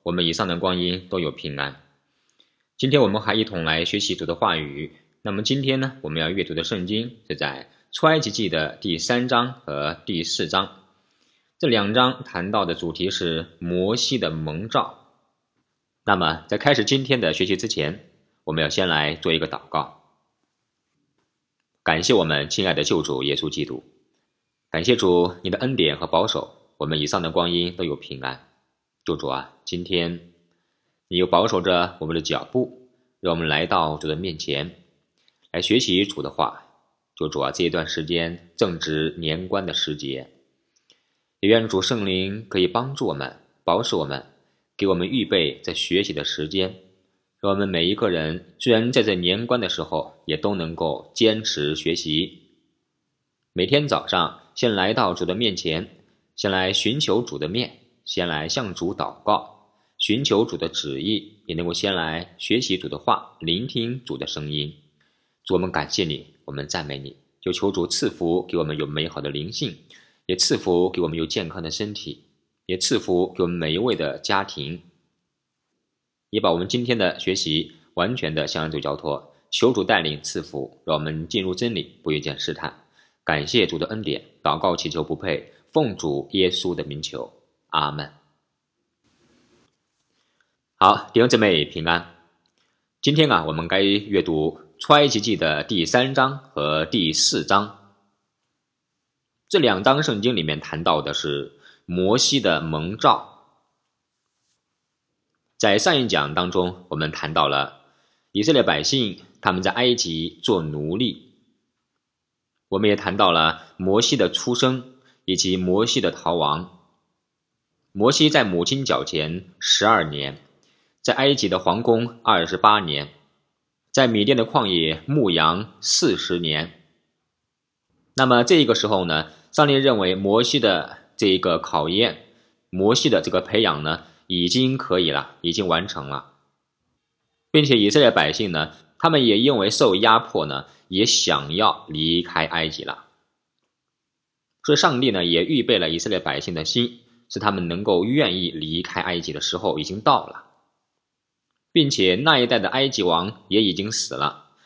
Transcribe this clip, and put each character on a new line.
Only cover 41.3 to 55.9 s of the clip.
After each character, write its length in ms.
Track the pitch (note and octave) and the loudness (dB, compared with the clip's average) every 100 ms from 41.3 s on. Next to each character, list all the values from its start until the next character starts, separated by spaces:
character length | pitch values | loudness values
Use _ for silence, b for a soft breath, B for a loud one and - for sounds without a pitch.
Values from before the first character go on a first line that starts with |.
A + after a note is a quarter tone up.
| _ | _
也 80 | G2 | 2
愿 180 | A2+ A2+ | 2 2
主 120 | F#2+ | 0
圣 240 | F#2 A#2+ | 0 -2
灵 420 | G2 F#2 F#2+ G#2 A#2 | -2 -2 -2 -6 -6
可 100 | F#2+ | 0
以 80 | F2+ | 0
帮 280 | A#2 C3 | 0 -4
助 120 | C3+ A2+ | -4 -6
我 80 | |
们， 240 | C#2+ C2 - _ _ | -4 -8 -12 _ _
保 180 | - F2 | -2 0
守 160 | A#2 F#2 | 0 -4
我 60 | |
们， 220 | D2 C#2 - _ _ _ _ - | -4 -6 -10 _ _ _ _ -4
给 100 | G2 | 0
我 80 | |
们 140 | F2 F#2 | 0 0
预 160 | C3 | -2
备 360 | G2+ G2 D2+ B1+ | 0 0 0 -2
在 100 | - | -8
学 300 | E2 - F2+ | -6 -2 0
习 100 | G2+ | 0
的 120 | D2+ | -4
时 220 | D2 - D#2 | -6 -6 -4
间， 260 | F#2+ F#2 - - _ _ _ _ _ | -2 -4 -6 -20 _ _ _ _ _
让 120 | G2 | -2
我 40 | G2 | 0
们 100 | G2+ | 0
每 180 | F2 E2+ | 0 0
一 80 | |
个 160 | G#2 A2 | 0 0
人 440 | E2+ D#2 F2 - _ | 0 -2 -6 -10 _
虽 120 | - | 2
然 200 | A2+ A#2 | 2 4
在 100 | B2+ | 2
这 120 | G#2 | 2
年 320 | F#2 F2 G2 A#2+ | 2 0 0 0
关 140 | B2 | -2
的 80 | F#2+ | -2
时 140 | - | -4
候， 400 | D#2+ D#2+ - - - | -4 -4 -6 -10 -6
也 100 | D2+ | -4
都 180 | G#2 | -2
能 200 | G2 E2 | -2 -4
够 360 | E2 D#2+ C#2 - | -4 -2 -4 -8
坚 280 | - A2 G#2+ | 2 2 2
持 320 | G#2+ - D2 | -2 -2 -2
学 200 | D#2 - | -2 -2
习。 480 | F2 E2 D#2 F#2 - _ _ _ _ _ _ _ _ _ _ _ | -4 -2 -2 -2 -8 _ _ _ _ _ _ _ _ _ _ _
每 100 | - | -4
天 240 | F#2 C#3 D3 | 0 2 2
早 180 | D#2+ - | -2 0
上 340 | F#2 E2 - - | 0 0 -4 -16
先 200 | - B2 | -4 0
来 180 | G2+ F#2+ | 2 0
到 220 | A2+ G#2 | 2 0
主 100 | F2 | 0
的 100 | F2 | -2
面 220 | F#2+ A#2 F2+ | -2 -2 -2
前， 480 | E2+ D#2 F#2+ | -4 -4 -6